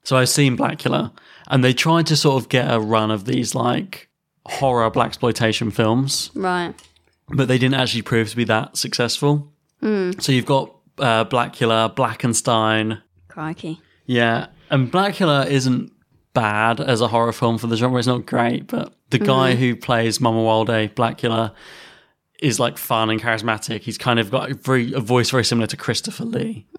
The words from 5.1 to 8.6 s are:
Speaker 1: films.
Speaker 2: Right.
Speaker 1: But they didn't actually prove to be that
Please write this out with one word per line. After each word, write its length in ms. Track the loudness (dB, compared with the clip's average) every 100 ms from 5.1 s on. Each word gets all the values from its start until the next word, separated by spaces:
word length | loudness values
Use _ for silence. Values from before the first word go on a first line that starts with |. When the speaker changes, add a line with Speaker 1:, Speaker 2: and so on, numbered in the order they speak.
| 0 -2 0 0 0 -2
Speaker 1:
films. 580 | 0 2 2 0 -4 -6
Speaker 2:
Right. 380 | -6 -4 -2 -4 -10 -20 _ _ _ -6
Speaker 1:
But 180 | -2 2
they 100 | 2
didn't 160 | 2
actually 280 | 2 0 -2
prove 280 | 0 0 0
to 60 | -2
be 80 |
that 320 | 0 0